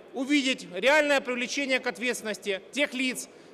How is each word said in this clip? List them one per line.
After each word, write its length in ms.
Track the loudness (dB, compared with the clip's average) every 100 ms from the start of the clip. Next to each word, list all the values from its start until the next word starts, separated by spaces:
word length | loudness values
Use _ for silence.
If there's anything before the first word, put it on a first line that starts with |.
| -12
увидеть 560 | -8 0 2 2 -2 -6
реальное 480 | 0 4 6 6 2
привлечение 600 | 2 -4 -2 -2 0 0
к 60 | 0
ответственности 720 | -2 -2 -2 -4 -6 -4 -6 -4
тех 240 | -2 -2
лиц, 340 | 0 -2 -4 -10 -18 -20